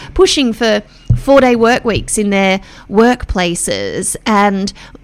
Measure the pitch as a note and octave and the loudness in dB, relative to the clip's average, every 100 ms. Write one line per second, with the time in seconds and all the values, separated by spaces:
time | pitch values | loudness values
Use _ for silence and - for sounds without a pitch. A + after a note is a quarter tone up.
0 | - - F#4 - B3 G#3+ A#3 G#3 - - | -6 0 2 2 -2 -2 -2 -2 -4 -10
1 | - - - C#4 B3+ A#3+ A3+ B3 A#3 E3+ | -2 -2 4 4 4 4 2 2 -2 -4
2 | A#2 - G3+ G3 F#3+ F#3+ - - - G3 | -4 -4 -2 0 0 -2 -6 -20 -4 2
3 | A#3 B3 - G3 F3 F3 - G2 G2 F2+ | 2 2 -4 -4 -2 -4 -6 -6 -6 -6
4 | F3 - - G#3 G3+ G3 G3 - - - | -6 -6 -2 2 2 0 -4 -10 -20 -20